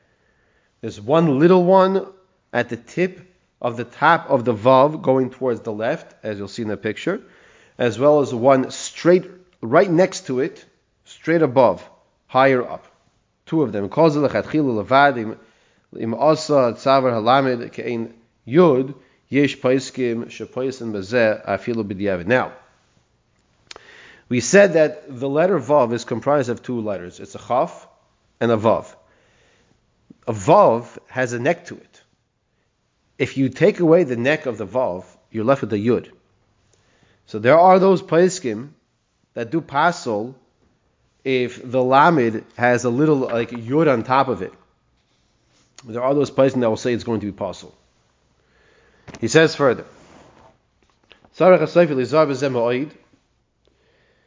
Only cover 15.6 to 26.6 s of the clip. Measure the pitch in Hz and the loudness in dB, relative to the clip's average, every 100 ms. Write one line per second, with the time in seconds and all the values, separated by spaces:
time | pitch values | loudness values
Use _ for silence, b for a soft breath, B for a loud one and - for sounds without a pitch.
15.6 | b b b - 113 113 147 156 - 143 | b b b -12 -8 -2 0 0 0 0
16.6 | 123 117 135 135 127 117 110 135 135 120 | 0 -2 0 2 2 -2 2 2 2 -4
17.6 | 120 - 123 117 113 - _ _ - 143 | -8 -12 -8 -8 -8 -14 _ _ -4 2
18.6 | 175 127 135 143 b b b 131 139 139 | 4 2 -2 -8 b b b -2 0 -2
19.6 | 131 135 135 - 123 117 117 - 107 123 | -2 -2 -4 -6 -4 -4 -8 -14 -14 -10
20.6 | 131 - 117 104 95 123 110 104 - 98 | -8 -8 -10 -10 -4 0 0 0 -4 -6
21.6 | - 113 101 95 101 90 85 127 87 - | -4 -6 -6 -6 -4 -4 -2 -2 -2 -10
22.6 | _ _ _ _ _ _ _ _ _ _ | _ _ _ _ _ _ _ _ _ _
23.6 | - B B B B B B 123 - 196 | -20 B B B B B B -4 2 4
24.6 | 202 160 151 - - 123 139 143 180 175 | 6 4 2 -2 -16 -8 -4 0 0 0
25.6 | 120 147 117 117 - 117 143 147 120 113 | 2 2 2 -2 -6 -6 -2 -2 -2 -6